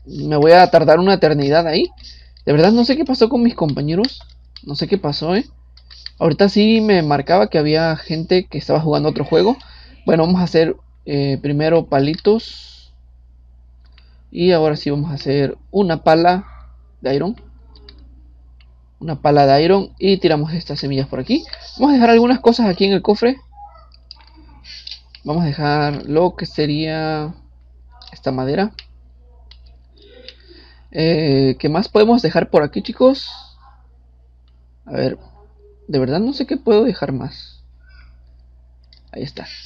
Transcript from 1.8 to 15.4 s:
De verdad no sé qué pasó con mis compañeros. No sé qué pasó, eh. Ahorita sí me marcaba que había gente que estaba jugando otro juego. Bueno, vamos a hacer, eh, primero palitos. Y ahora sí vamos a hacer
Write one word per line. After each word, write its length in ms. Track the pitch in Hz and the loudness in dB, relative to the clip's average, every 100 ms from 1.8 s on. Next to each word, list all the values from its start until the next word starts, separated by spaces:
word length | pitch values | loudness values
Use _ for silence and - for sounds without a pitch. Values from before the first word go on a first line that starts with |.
| 359 - - - - - - | -4 -6 -20 -20 -20 -10 -2
De 60 | |
verdad 200 | 147 185 | 2 4
no 140 | 233 240 | 4 2
sé 100 | 269 | 0
qué 100 | 302 | -2
pasó 240 | 262 220 | 0 0
con 120 | 254 | 2
mis 140 | 233 - | 0 0
compañeros. 680 | 160 139 147 170 254 - - - - - - | -4 -2 -4 -2 -4 -8 -20 -20 -20 -20 -14
No 100 | 147 | -10
sé 120 | 165 | -6
qué 100 | 196 | -4
pasó, 380 | 151 143 160 190 | -4 -6 -4 -4
eh. 100 | - - - - - - - - | -6 -14 -20 -20 -20 -20 -18 -4
Ahorita 320 | 165 147 196 | -2 2 2
sí 320 | 208 214 226 | 2 2 2
me 200 | 214 190 | 2 2
marcaba 460 | 151 143 135 175 214 | 2 -2 0 0 2
que 80 | 165 | 0
había 380 | 151 156 165 156 | 0 0 0 -4
gente 480 | - 160 160 185 185 | -6 -8 -2 -2 -2
que 120 | 147 | -8
estaba 220 | - 147 | -4 -2
jugando 300 | 156 147 151 | 0 -2 -2
otro 160 | 151 147 | -4 0
juego. 320 | 165 190 269 - - - - - | 0 2 -2 -8 -20 -20 -10 -2
Bueno, 200 | 165 165 | 0 2
vamos 160 | 185 | 0
a 40 | 175 | 0
hacer, 300 | 165 160 - - _ - | 0 0 -2 -14 _ -8
eh, 320 | 143 139 135 | -4 -4 -4
primero 440 | 143 147 156 165 - | -4 -2 0 0 0
palitos. 1080 | 139 143 160 208 220 - - - - - - - - - - - - - - - - - - - | -2 -2 -2 0 0 -2 -18 -20 -20 -20 -20 -20 -20 -20 -20 -20 -20 -20 -20 -20 -20 -20 -20 -14
Y 200 | - 180 | -2 2
ahora 220 | 170 156 151 | 2 2 -2
sí 140 | 143 | -4
vamos 220 | 143 156 | -4 -4
a 40 | 139 | -6
hacer 420 | - 143 | -2 -2